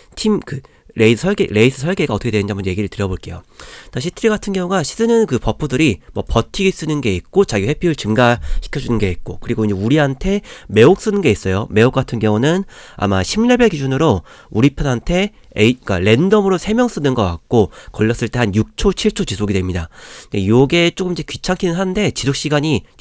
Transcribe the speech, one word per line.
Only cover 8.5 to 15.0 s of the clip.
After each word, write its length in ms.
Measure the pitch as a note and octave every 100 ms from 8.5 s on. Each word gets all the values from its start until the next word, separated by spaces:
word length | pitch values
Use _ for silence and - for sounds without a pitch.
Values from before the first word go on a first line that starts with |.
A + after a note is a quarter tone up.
| - - C#3+ C3 A2+
게 120 | G2
있고, 280 | E2+ - -
그리고 240 | - A2 G#2+
이제 80 |
우리한테 680 | F#2+ G#2+ D#3 C#3 C3+ F#3 G3+ - - -
매혹 320 | G2+ B2+ G3
쓰는 180 | A3 G3+
게 100 | D#3+
있어요. 380 | G2 F#2+ F#2+ A2+
매혹 240 | G#2 A#2+
같은 260 | C3 B2+ A#2
경우는 440 | G#2+ G#2+ C#3 F#3 G3 - - -
아마 280 | G2+ F#2+
십 180 | F#2 G#3+ A#3+
레벨 220 | B3 A3+
기준으로 540 | D3+ C3+ C3+ D#3 F#2+ - - -
우리 200 | G#2 C#3
편한테 640 | - C#3+ A#2+